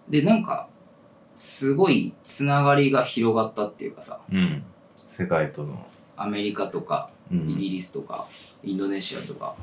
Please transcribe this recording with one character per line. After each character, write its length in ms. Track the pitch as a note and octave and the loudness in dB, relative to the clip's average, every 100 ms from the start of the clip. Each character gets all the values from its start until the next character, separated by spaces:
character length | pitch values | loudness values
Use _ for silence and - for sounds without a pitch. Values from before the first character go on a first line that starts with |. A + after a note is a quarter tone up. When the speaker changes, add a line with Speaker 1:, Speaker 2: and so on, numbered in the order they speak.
| - | 0
Speaker 1:
で、 140 | D3 | 2
な 140 | E3 A3 | 6 4
ん 100 | - | 2
か、 240 | - - - - - - - - - | -6 -8 -18 -20 -20 -20 -20 -20 -12
す 340 | - - C3+ | -8 -2 0
ご 160 | C#3 F#3 | 4 4
い 240 | A2+ F2+ - | 4 0 -8
つ 220 | - - | -10 -2
な 200 | C#3+ C#3+ | 2 4
が 120 | C#3+ C#3+ | 6 6
り 160 | C#3 | 6
が 140 | C3 B2 | 4 2
広 280 | B2 A2+ | 2 4
が 120 | A2 G#2+ | 4 0
っ 80 | |
た 140 | - G#2 | -2 -6
っ 60 | |
て 120 | - C#3 | -6 -12
い 20 | |
う 40 | |
か 80 | - | -12
さ。 180 | - - - | -14 -14 -2
Speaker 2:
う 80 | F#2+ | 2
ん。 240 | F2 D2 - - - - - | 2 0 -8 -18 -20 -20 -18
世 180 | - F2+ | -6 0
界 280 | E2 D2+ | 0 0
と 100 | D2+ | -4
の。 240 | D2 C#2 - - - - | -10 -10 -14 -20 -20 -8
Speaker 1:
ア 100 | G2+ | -6
メ 160 | G#2 | -2
リ 100 | G#2 | -4
カ 140 | G2+ G2 | -4 -4
と 140 | F2 | -6
か、 280 | - D#2+ - - - | -4 -4 -4 -16 -4
Speaker 2:
う 40 | F2+ | -2
ん。 140 | D#2 | 0
Speaker 1:
イ 60 | F2+ | -2
ギ 140 | F#2+ | -2
リ 120 | F#2 | -4
ス 120 | - | -6
と 80 | - | -8
か、 260 | - - - - - - | -8 -10 -12 -14 -20 -12
イ 120 | - | -6
ン 40 | F#2+ | -4
ド 120 | G2 | -2
ネ 100 | G2 | -4
シ 160 | F#2 - | -4 -8
ア 60 | |
と 140 | - - | -10 -10
か、 200 | - - | -10 -10